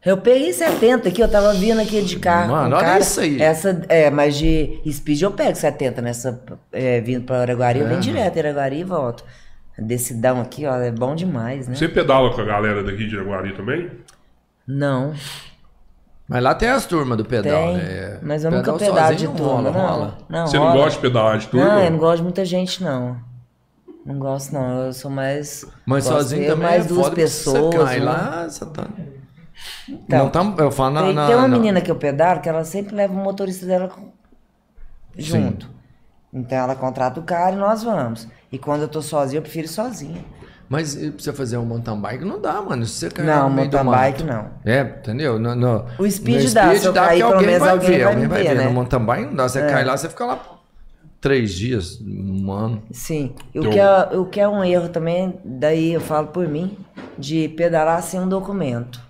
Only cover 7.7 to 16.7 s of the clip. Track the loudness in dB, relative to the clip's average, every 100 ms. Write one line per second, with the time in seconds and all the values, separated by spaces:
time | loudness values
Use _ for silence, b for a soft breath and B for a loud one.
7.7 | 2 0 0 0 0 0 0 -2 -2 -2
8.7 | -4 -4 -4 -4 -6 -14 b b b -18
9.7 | -10 -6 -4 -4 0 0 0 -4 -6 -4
10.7 | -2 -2 -2 -4 -2 -4 -4 -4 -6 -8
11.7 | -2 0 0 4 4 4 0 -2 0 0
12.7 | 0 -2 -4 -4 -4 -4 -6 -6 -8 -4
13.7 | -4 -6 -14 -20 _ _ _ _ _ -8
14.7 | -4 -2 -2 -4 -6 -12 B B B -20
15.7 | _ -20 _ _ -20 -6 0 0 2 2